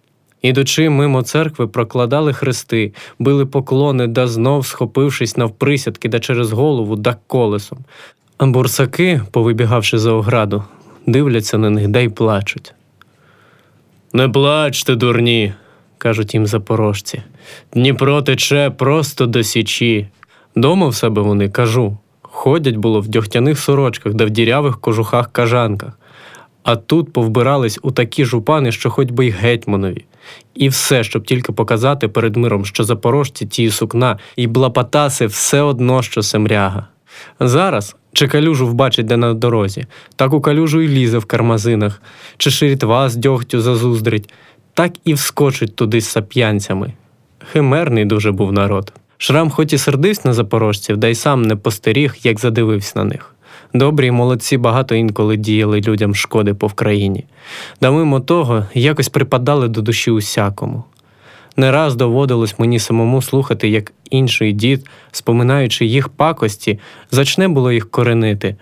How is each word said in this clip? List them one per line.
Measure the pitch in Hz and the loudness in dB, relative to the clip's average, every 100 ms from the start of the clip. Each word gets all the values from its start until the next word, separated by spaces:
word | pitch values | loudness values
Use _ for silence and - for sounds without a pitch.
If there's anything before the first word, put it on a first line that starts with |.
| _ _ _ _ | _ _ _ _
Ідучи | 127 127 139 - 160 | 0 2 0 0 2
мимо | 143 147 131 | 2 2 0
церкви, | 117 151 160 156 117 | 0 -2 -2 -2 -4
прокладали | 127 110 127 120 143 151 | -2 -2 -2 0 0 0
хрести, | 139 131 123 - 117 104 - - - | -2 -2 -4 -4 -2 -2 -6 -20 -2
били | 117 143 135 | 0 2 2
поклони, | 139 131 131 143 131 120 | -2 0 0 2 0 0
да | 117 127 | 0 0
знов, | 113 123 143 135 | 0 0 0 -2
схопившись | - 117 135 143 135 117 - | -4 -4 0 0 0 -4 0
навприсядки, | 117 104 143 143 120 104 117 | -2 0 0 0 -4 -6 -4
да | 113 | -4
через | - 120 117 | -2 -2 -2
голову, | 110 147 131 107 107 | 0 0 0 -2 -2
да | 107 117 _ | -2 -4 _
колесом. | 131 113 104 - 135 131 - - _ _ _ | 0 0 -2 -6 -18 -20 -20 -20 _ _ _
А | 135 | 2
бурсаки, | 127 123 - 131 - 180 156 101 | 2 0 0 -2 0 0 0 0
повибігавши | 123 113 113 117 120 104 117 | 0 0 2 2 2 0 0
за | 113 | 2
ограду, | 113 104 120 104 101 101 - - - - | 0 2 0 0 -2 -6 -18 -20 -8 0
дивляться | 120 143 117 104 110 | 2 2 0 -2 0
на | 110 | 0
них, | 104 101 | 0 2
да | 117 | 2
й | 123 | 0
плачуть. | 104 113 101 98 - - _ _ _ _ _ _ _ _ _ _ _ _ _ _ | 0 0 0 -4 -8 -14 _ _ _ _ _ _ _ _ _ _ _ _ _ _
«Не | 123 127 | 0 2
плачте, | 135 139 151 151 139 - | 2 2 2 0 -2 -2
дурні», — | 123 123 117 120 117 104 98 _ _ _ _ | 0 2 2 2 2 0 -6 _ _ _ _
кажуть | 117 107 107 | -2 -2 -2
їм | 113 107 | -2 0
запорожці. | 107 101 113 107 101 - - - - - - _ | -2 -2 0 0 -2 -8 -12 -14 -20 -20 -20 _
«Дніпро | 120 131 - 139 147 | 0 2 2 2 2
тече | 131 131 - 143 143 | 0 -2 0 2 0
просто | 135 131 156 147 - 123 | 0 0 0 -2 -2 0
до | 117 | 0
Січі». | 110 117 104 - 120 107 101 _ - _ _ - | 0 -2 -2 -2 0 0 -4 _ -20 _ _ 0
Дома | 131 185 160 | 2 2 0
в | |
себе | 113 117 107 | 0 0 0
вони, | 104 101 98 | 0 2 0
кажу, | 101 120 117 110 104 _ _ | 0 0 0 -2 -4 _ _
ходять | - - 131 160 143 113 | -18 -4 0 2 0 0
було | 113 110 | 0 0
в | 107 | 0
дьогтяних | 113 107 123 127 147 | -2 -2 0 0 0
сорочках | - 139 135 - - | 0 2 0 -2 -4
да | 107 | 0
в | 110 | 0
дірявих | 107 113 131 143 110 | 2 2 2 0 -2
кожухах-кажанках. | - 110 107 120 120 - 120 123 113 98 - - _ - - - - _ | -2 -2 0 -2 -2 -2 0 0 0 -4 -8 -16 _ -20 -20 -20 -20 _
А | - 113 | -2 -2
тут | - 160 160 | 0 0 0
повбирались | - 113 110 123 143 117 - | -2 0 2 2 2 0 -4
у | 139 | -6
такі | - 120 - | -4 -4 -2
жупани, | 135 120 104 156 127 | 0 0 0 0 0
що | 110 117 | -2 -4
хоч | 127 135 | -2 -2
би | 120 127 | 0 -2
й | |
гетьманові. | 95 117 120 107 98 95 87 - _ - - _ | 0 0 0 -2 -2 -2 -6 -14 _ -20 -20 _
І | - 135 | -2 0
все, | 131 - 131 | 0 0 0
щоб | 107 - - | 0 -6 -2
тільки | 123 120 | -4 -2
показати | 107 107 113 127 139 147 | -4 -2 0 0 0 -2
перед | 117 113 113 | 0 0 0
миром, | 117 104 | 0 -2
що | 98 - | -4 -4
запорожці | 107 107 120 139 143 - 107 | -2 -2 0 0 -2 -6 -8
ті | - 113 | -2 -2
сукна, | 104 110 113 127 98 - - | 0 -2 0 0 -2 -8 -6
і | 120 | -2
блапатаси | 117 131 120 123 151 147 139 113 | 0 0 0 0 0 0 0 -2
все | 104 - 143 | -2 0 2
одно, | 147 127 123 127 | 2 0 2 0
що | 120 - | 0 -4
семряга. | 104 107 104 107 98 95 101 _ _ - - _ | -2 0 0 2 0 -4 -10 _ _ -20 -20 _
Зараз | 127 131 190 120 101 - _ | 0 2 2 -2 -6 -16 _
чи | - 139 | -2 2
калюжу | 151 160 143 127 | 2 2 2 0
вбачить | 120 135 - 113 | 2 2 0 0
де | 120 | 2
на | 120 | 2
дорозі, | 113 120 113 98 98 - - - - | 0 0 0 0 -4 -12 -16 -20 -2
так | 131 | 2
у | 147 | 2
калюжу | 143 147 160 160 | 2 2 2 2
й | 160 | 2
лізе | 135 120 117 | 2 2 0
в | |
кармазинах, | 107 117 113 113 110 110 104 101 - - - - | -2 0 2 2 0 0 0 -4 -18 -20 -20 -4
чи | 147 | -2
ширітва | 131 147 135 110 117 135 | 2 0 2 2 2 0
з | 117 | 0
дьогтю | 135 131 120 127 | 0 0 -2 -2
зазуздрить, | 117 120 123 113 110 107 - _ - _ _ | 0 0 0 0 0 -2 -6 _ -20 _ _
так | - 170 175 | -2 -2 -2
і | - | -2
вскочить | 143 - - 143 131 107 - | -2 -2 0 0 0 -6 -2
туди | 113 113 | 0 0
з | 104 | 0
сап'янцями. | 113 98 127 113 104 98 95 101 - _ _ _ _ - | -4 -4 -2 0 0 -2 -6 -6 -10 _ _ _ _ -4
Химерний | 156 139 147 165 117 | 0 2 2 2 0
дуже | 104 107 104 | 2 2 0
був | 98 101 | 0 0
народ. | 101 101 98 98 - _ _ | 2 0 0 -4 -16 _ _
Шрам | - 147 165 | 0 2 2
хоч | 143 156 | 0 0
і | 143 | 0
сердився | - 139 180 208 | 0 0 0 0
на | 139 | 0
запорожців, | 117 107 113 110 104 - 107 | 0 0 0 0 -2 -2 0
да | 117 | 0
й | |
сам | 117 151 135 | 0 0 2
не | 113 104 | 2 0
постеріг, | 120 104 - 113 143 - | -2 -2 0 0 0 -2
як | 123 107 | -2 0
задивився | 123 117 110 104 98 - | 0 0 0 0 -4 -4
на | |
них. | 101 - - _ _ - - | -4 -6 -12 _ _ -20 -4
Добрі | - 143 151 131 | 2 2 2 2
й | |
молодці | 120 123 127 - 131 | 2 2 0 0 0
багато | 120 120 127 | 2 0 0
інколи | 113 113 104 107 107 | 0 0 0 0 0
діяли | 107 107 107 104 | 0 0 2 0
людям | 104 104 104 | 0 0 0
шкоди | 101 - 113 104 | -2 -2 0 0
по | 101 104 | 0 -2
Вкраїні. | 101 107 104 101 92 - _ - - - - | -2 0 0 0 -4 -8 _ -20 -18 -18 -2
Да | 131 | 2
мимо | 147 160 135 | 2 2 0
того, | 135 170 135 117 101 | 2 0 2 0 0
якось | 127 135 151 135 | 0 0 2 -2
припадали | - 123 127 123 147 120 | 0 0 0 2 2 0
до | 113 | -2
душі | 110 113 - | -2 -2 0
усякому. | 110 104 - 101 98 104 - - _ _ _ - - - - | 0 -2 -2 -2 -4 -8 -8 -12 _ _ _ -20 -20 -8 0
Не | 131 | 2
раз | 139 156 | 2 0
доводилось | 120 123 120 139 120 110 - | 0 0 2 2 0 0 0
мені | 117 120 | 0 0
самому | - 113 113 131 | 0 0 2 0
слухати, | 131 135 135 110 110 | 0 -2 0 -2 0
як | 107 101 _ - | 0 -2 _ -4
інший | 131 127 - 110 | 0 2 2 0
дід, | 104 120 135 139 - - | 0 0 0 -4 -20 -18
споминаючи | - - 117 123 139 127 - 117 | -8 0 2 2 2 0 0 0
їх | 131 135 | 0 -2
пакості, | - 151 160 110 - - 101 - - - | 0 0 0 -4 -2 -4 -6 -8 -20 -4
зачне | 127 139 - 190 | 0 0 2 2
було | 147 127 | 2 2
їх | 120 101 | 0 -2
коренити. | - 120 117 110 101 98 98 | -2 0 2 0 0 -4 -8